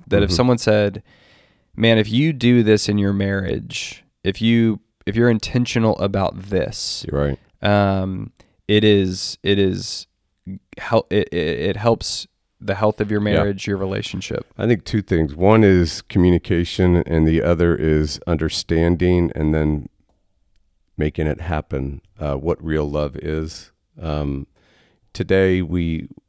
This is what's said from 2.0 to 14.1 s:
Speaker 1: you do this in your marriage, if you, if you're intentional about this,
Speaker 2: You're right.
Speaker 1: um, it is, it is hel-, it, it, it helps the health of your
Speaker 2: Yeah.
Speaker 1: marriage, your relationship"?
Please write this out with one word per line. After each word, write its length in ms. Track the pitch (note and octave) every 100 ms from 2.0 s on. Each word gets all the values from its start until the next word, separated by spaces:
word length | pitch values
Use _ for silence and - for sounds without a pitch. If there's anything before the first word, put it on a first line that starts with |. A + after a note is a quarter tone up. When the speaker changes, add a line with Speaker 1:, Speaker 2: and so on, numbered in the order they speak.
| G#2+
Speaker 1:
you 240 | A#2 D#3
do 300 | C#3+ A#2+ B2
this 240 | G#2+ G#2+ -
in 80 | G#2
your 160 | G2+
marriage, 880 | G2+ G2 G2 F#2+ - - - - - _ _
if 180 | F#2 F#2+
you, 380 | A2+ A#2 A2+ G#2+ _ _ -
if 100 | G#2+
you're 140 | A#2+
intentional 680 | A2 - B2+ A#2+ B2 A2+ -
about 440 | G2 G2 F#2+ - G2
this, 560 | F#2+ - - - - -
Speaker 2:
You're 100 | C#2+
right. 180 | C#2+ C2+ _ - G#2
Speaker 1:
um, 600 | G2+ G2+ G2 F#2+ F#2+ G#2+ _ _ _ -
it 160 | G#2+
is, 540 | G#2+ G2+ F#2+ F#2 - -
it 160 | - G2+
is 480 | G2 F#2+ - - - _ _ _ - F#2+ _ -
hel-, 280 | - A2+ -
it, 180 | G#2 F#2
it, 260 | F2 D#2 B1+
it 160 | D2+ G2+
helps 520 | A#2 A#2 - - - _ _ _
the 140 | G#2 G2
health 260 | G#2+ G#2+
of 100 | G2+
your 80 | G#2+
Speaker 2:
Yeah. 140 | G#2 -
Speaker 1:
marriage, 320 | G2+ G2 -
your 100 | G2
relationship"? 680 | F#2+ G2 G#2+